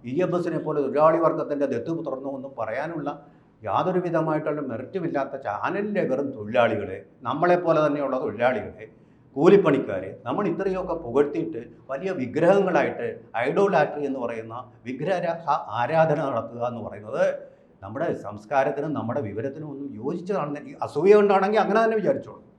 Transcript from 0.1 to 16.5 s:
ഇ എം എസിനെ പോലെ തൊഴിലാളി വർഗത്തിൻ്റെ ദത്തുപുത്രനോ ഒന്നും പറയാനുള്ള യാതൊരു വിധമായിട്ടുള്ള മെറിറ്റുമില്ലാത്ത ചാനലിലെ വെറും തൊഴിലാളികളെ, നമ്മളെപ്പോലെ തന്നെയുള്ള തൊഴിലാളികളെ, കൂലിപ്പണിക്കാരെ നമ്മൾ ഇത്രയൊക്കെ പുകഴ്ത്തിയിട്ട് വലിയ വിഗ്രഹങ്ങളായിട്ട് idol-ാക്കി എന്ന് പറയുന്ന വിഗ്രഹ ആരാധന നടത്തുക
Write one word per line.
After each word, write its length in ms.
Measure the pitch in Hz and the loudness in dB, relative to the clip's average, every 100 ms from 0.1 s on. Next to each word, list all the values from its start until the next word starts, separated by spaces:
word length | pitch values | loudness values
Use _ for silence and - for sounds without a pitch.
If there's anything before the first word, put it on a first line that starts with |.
ഇ 40 | 147 | -2
എം 80 | 175 170 | 0 0
എസിനെ 220 | 165 156 | -2 -4
പോലെ 140 | 156 151 | -2 -2
തൊഴിലാളി 340 | 135 135 156 165 | 0 4 4 6
വർഗത്തിൻ്റെ 420 | 160 165 147 143 139 | 2 0 -4 -2 0
ദത്തുപുത്രനോ 580 | 117 - 165 135 131 139 135 | -2 -4 -6 -6 -6 -8 -10
ഒന്നും 160 | 127 - | -10 -8
പറയാനുള്ള 500 | 110 120 160 160 139 151 - - _ _ 107 | -6 -4 -6 -6 -8 -10 -16 -20 _ _ -2
യാതൊരു 340 | 110 170 185 175 | 0 2 0 0
വിധമായിട്ടുള്ള 560 | 165 160 156 160 151 131 | 0 0 -2 -2 -4 -6
മെറിറ്റുമില്ലാത്ത 640 | 113 - 185 170 143 135 139 110 | -8 -6 -6 -4 -2 -4 -6 -6
ചാനലിലെ 560 | 104 117 196 214 190 143 | -4 -2 -2 -2 -2 0
വെറും 180 | 131 139 113 | -2 -4 -6
തൊഴിലാളികളെ, 640 | 104 120 117 104 95 95 - _ 120 | 0 4 4 2 -4 -10 -14 _ -6
നമ്മളെപ്പോലെ 520 | 139 175 175 165 160 151 | 0 4 4 4 4 4
തന്നെയുള്ള 300 | 143 139 127 | 0 -2 -2
തൊഴിലാളികളെ, 600 | 113 101 120 110 92 - 110 - _ _ _ 135 | -2 0 0 0 -6 -14 -18 -20 _ _ _ 6
കൂലിപ്പണിക്കാരെ 760 | 170 196 160 131 - 95 95 - 117 | 8 8 8 2 0 -4 -6 -8 -4
നമ്മൾ 180 | 170 196 | -2 -2
ഇത്രയൊക്കെ 440 | 165 196 185 180 165 | -2 -2 -2 -4 -6
പുകഴ്ത്തിയിട്ട് 580 | 120 127 147 165 - 156 - - - | 0 2 2 0 -4 -8 -12 -20 -10
വലിയ 200 | 135 190 147 | -6 -4 -4
വിഗ്രഹങ്ങളായിട്ട് 880 | 120 127 170 202 185 156 120 - 117 - - 110 127 | -4 2 6 6 4 2 0 -2 -6 -8 -8 -2 0
idol-ാക്കി 540 | 170 196 175 147 143 139 | 2 4 4 2 -2 -4
എന്ന് 120 | 131 | -4
പറയുന്ന 300 | 117 117 113 117 123 - 117 | -4 -6 -10 -14 -14 -14 -12
വിഗ്രഹ 360 | 131 156 180 165 165 139 151 - 107 | -6 -2 -2 -2 -4 0 0 0 -2
ആരാധന 380 | 127 160 160 147 139 | 2 4 4 2 0
നടത്തുക 340 | 117 113 | -2 -4